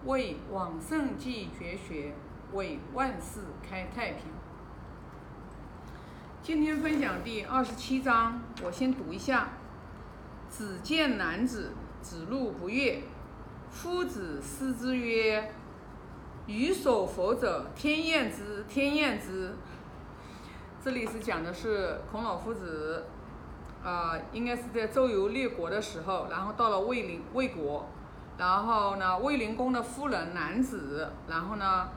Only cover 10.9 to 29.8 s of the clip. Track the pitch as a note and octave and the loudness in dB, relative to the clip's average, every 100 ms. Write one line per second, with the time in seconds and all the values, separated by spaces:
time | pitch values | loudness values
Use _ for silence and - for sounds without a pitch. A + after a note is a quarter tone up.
10.9 | D#4+ D4 A3 F3 E3+ B3+ A#3 E3 - - | 4 4 4 2 2 0 0 -4 -8 -10
11.9 | - - E3+ E3 C4 A#3+ E3+ F3+ A#3+ C4+ | -12 -10 -8 -4 0 0 -2 -2 2 2
12.9 | - - - - - - - - - E4+ | 2 -6 -10 -12 -12 -12 -12 -12 -8 -2
13.9 | F4+ F4+ A3 F3+ D3 C#3 - C4+ A#3 B3 | 0 0 -2 -4 -6 -6 -4 -2 0 2
14.9 | B3+ A#3 A3+ A3 G#3+ G#3+ - - - - | 2 4 4 6 4 0 -8 -12 -14 -14
15.9 | - - - - - - G#3 C#4+ F#4+ C#4 | -14 -14 -12 -12 -12 -6 2 4 4 6
16.9 | A3+ F#3 - F#3 A#3+ A3+ F3 - - D4 | 6 4 2 4 4 2 0 -4 0 2
17.9 | D#4 D#4+ D#4+ A#3 - G#3 G#3 G#3+ - C#4 | 4 4 4 4 -2 -6 -6 -2 2 4
18.9 | D4 D4 G#3+ - F#3+ F#3 G#3 - - - | 6 4 2 -2 -4 -4 -6 -10 -12 -12
19.9 | - - - - - - - - - C4 | -14 -14 -14 -14 -14 -14 -14 -14 -6 -2
20.9 | B3 A3 A3 G#3+ F3 E3 F3+ A3+ G#3 F#3 | 0 -2 -2 0 0 0 -2 0 2 2
21.9 | D3 - G#3+ A3+ F3+ A3 A3+ F3+ D#3 D#3 | -2 -4 -2 -2 -2 -2 -4 -4 -4 -2
22.9 | E3 E3 - - - - - - - F#3 | -4 -6 -12 -12 -12 -12 -12 -12 -8 -4
23.9 | F3 E3+ E3 - A3 A#3+ A#3+ A#3+ A3 A3 | 0 0 0 -4 -2 0 -2 -2 0 2
24.9 | C4+ C4 G#3 G3 A#3 B3+ - E3 G3+ - | 6 6 6 4 4 0 0 0 0 -2
25.9 | D#3+ E3+ F#3 - E3+ G3 G#3+ A#3 G3 G#3 | -4 0 0 0 -2 -2 4 4 6 4
26.9 | B3 F#3+ E3+ D#3 A#3+ C4 E3+ C#3+ D3 - | 2 0 -4 -2 0 2 2 -2 -2 -4
27.9 | - - - - - F3+ F#3+ A3 A3+ G3+ | -10 -12 -14 -14 0 6 6 6 4 4
28.9 | G3 F#3+ F#3 C4 C#4+ A3 A3+ B3+ B3+ | 4 4 4 4 2 0 2 2 2